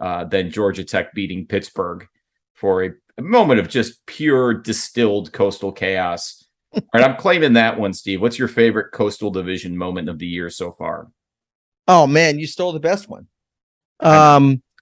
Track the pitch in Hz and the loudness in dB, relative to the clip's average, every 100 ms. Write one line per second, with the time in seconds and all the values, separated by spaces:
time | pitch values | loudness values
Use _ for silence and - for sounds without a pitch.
0 | 90 87 82 98 90 87 101 95 92 95 | -8 -6 -4 -4 -4 -2 -2 -2 -6 -6
1 | - - 98 92 85 98 - - 87 85 | -6 -8 -8 -8 -6 -6 -6 -8 -8 -10
2 | - _ _ _ _ _ 98 92 92 - | -18 _ _ _ _ _ -2 0 -2 -8
3 | _ - 175 240 180 113 87 127 113 - | _ -14 0 2 2 2 0 -4 -4 -8
4 | - - 156 131 123 113 113 110 - 117 | -20 -6 0 2 0 -2 -6 -6 -6 -2
5 | 113 101 85 - 101 95 98 - 95 95 | 0 -2 -6 -2 -2 -2 -10 -6 -4 -2
6 | 90 87 - - _ _ _ - - 117 | -4 -6 -10 -16 _ _ _ -10 0 4
7 | 131 131 190 180 151 117 113 113 101 95 | 4 2 0 2 4 4 4 0 -4 -4
8 | - 92 117 120 120 - 117 107 - - | -6 -2 -2 -2 -2 2 2 2 -4 -4
9 | 104 - 104 92 90 92 95 90 90 90 | -4 -4 -6 -6 -6 -8 -8 -8 -8 -8
10 | 80 80 87 87 87 - 87 - 82 82 | -8 -10 -10 -8 -8 -10 -12 -10 -10 -10
11 | 80 _ _ _ _ _ _ _ - 180 | -14 _ _ _ _ _ _ _ 4 6
12 | 143 151 165 147 156 - 180 156 160 196 | 6 4 2 0 -6 -6 -6 -4 -2 -4
13 | - - - _ _ _ _ _ _ _ | -6 -20 -20 _ _ _ _ _ _ _
14 | 165 156 151 143 139 131 - _ | 4 8 8 8 6 2 -6 _